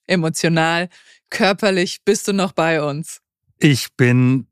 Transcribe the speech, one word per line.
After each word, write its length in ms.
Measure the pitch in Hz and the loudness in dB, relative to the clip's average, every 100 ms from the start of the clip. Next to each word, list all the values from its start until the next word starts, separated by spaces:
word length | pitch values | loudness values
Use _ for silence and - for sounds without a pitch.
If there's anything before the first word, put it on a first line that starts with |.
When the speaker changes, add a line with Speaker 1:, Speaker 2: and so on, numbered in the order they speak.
| - | -4
Speaker 1:
emotional, 800 | 185 160 - 165 165 160 170 175 _ _ _ - | -2 -2 -2 -2 0 0 -2 -6 _ _ _ -12
körperlich? 680 | - 196 202 208 185 175 - - | -2 -2 0 0 0 -2 -4 -2
Bist 220 | 202 - | -2 -2
du 60 | |
noch 180 | 196 190 | -2 -2
bei 320 | - 165 160 | -2 -2 0
uns? 380 | 147 143 - - _ _ _ - | -2 -6 -10 -18 _ _ _ 0
Speaker 2:
Ich 260 | 151 131 - - | 2 2 -2 0
bin, 520 | 123 123 127 131 - | 2 4 4 2 -4